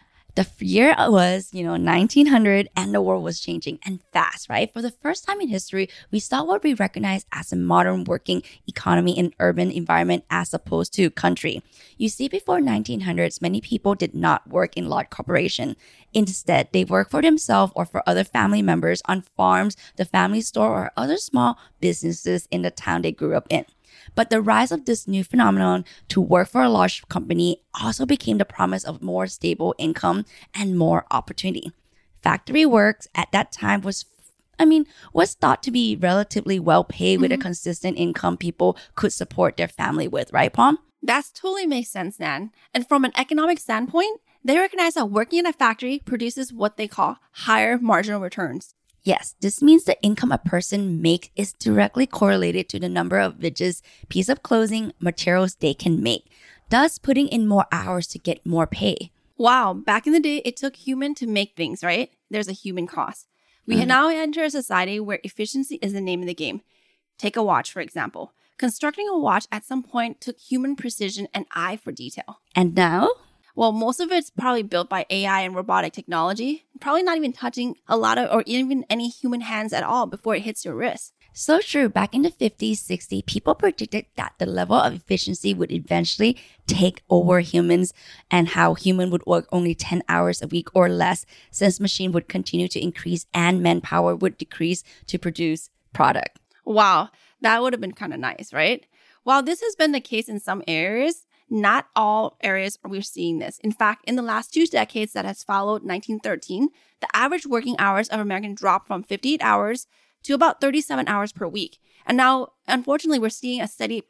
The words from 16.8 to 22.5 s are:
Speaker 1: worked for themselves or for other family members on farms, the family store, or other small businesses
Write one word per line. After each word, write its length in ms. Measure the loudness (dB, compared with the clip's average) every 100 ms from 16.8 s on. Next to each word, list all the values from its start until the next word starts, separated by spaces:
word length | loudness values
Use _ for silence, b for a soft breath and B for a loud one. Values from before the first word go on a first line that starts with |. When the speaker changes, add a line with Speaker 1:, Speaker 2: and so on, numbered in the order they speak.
| 2
Speaker 1:
worked 260 | 0 0
for 100 | 2
themselves 500 | 4 4 4 2 2 0
or 100 | -6
for 220 | -4 0
other 160 | 0
family 380 | 0 0 2 2
members 400 | 2 2 0 -2 -2
on 180 | -6 -4 2
farms, 400 | 4 4 2 -4 B -6
the 80 | 0
family 360 | 2 2 0
store, 280 | -2 0 0
or 220 | 0 -4 -4
other 220 | -2 -2
small 400 | 0 2 2 0 b -4
businesses 640 | -2 -2 -4 -4 -4 -4 -2